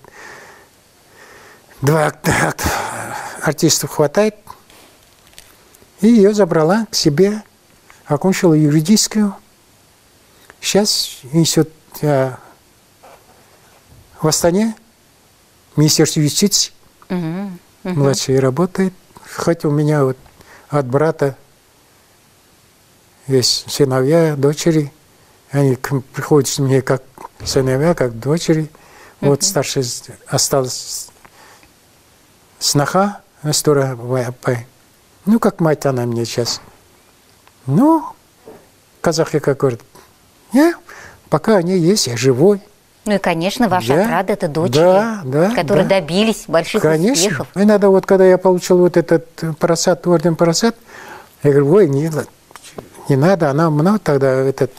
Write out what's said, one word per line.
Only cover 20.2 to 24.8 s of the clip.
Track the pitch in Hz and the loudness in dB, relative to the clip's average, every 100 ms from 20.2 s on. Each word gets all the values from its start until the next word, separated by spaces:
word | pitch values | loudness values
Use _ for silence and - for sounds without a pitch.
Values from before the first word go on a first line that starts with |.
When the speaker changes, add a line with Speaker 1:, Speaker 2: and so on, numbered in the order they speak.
| - - - - - | -12 -20 -20 -20 -6
Speaker 1:
от | 147 127 | -4 -2
брата | 139 175 156 139 117 _ _ _ _ _ _ _ _ _ _ _ _ _ _ _ _ _ _ - | 0 0 0 -4 -6 _ _ _ _ _ _ _ _ _ _ _ _ _ _ _ _ _ _ -2
есть | 135 117 - - | 0 0 -2 -6
сыновья, | - 139 131 131 165 160 147 | -2 0 0 2 2 2 0
дочери. | 139 151 175 156 | 0 0 0 0